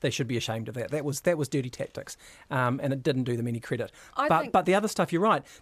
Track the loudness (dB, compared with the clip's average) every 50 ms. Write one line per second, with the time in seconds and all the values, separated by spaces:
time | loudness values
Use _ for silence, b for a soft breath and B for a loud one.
0 | -2 -2 0 0 -2 -2 -2 -2 -2 -2 -4 -4 -6 -8 -6 -8 -6 -4 -4 -4
1 | -2 -2 -4 0 0 0 2 2 0 0 0 -2 -2 -2 -6 -8 -8 -8 -8 -12
2 | -12 -12 -16 B B B B B B B 0 2 2 2 2 0 0 -2 -2 0
3 | 0 0 2 2 0 0 -2 -2 -2 -4 -4 -6 -4 -6 -4 -4 -4 -8 B B
4 | B B B -2 2 4 4 2 2 4 4 4 4 6 4 4 2 0 0 0
5 | 0 0 2 2 4 4 2 2 0 B B B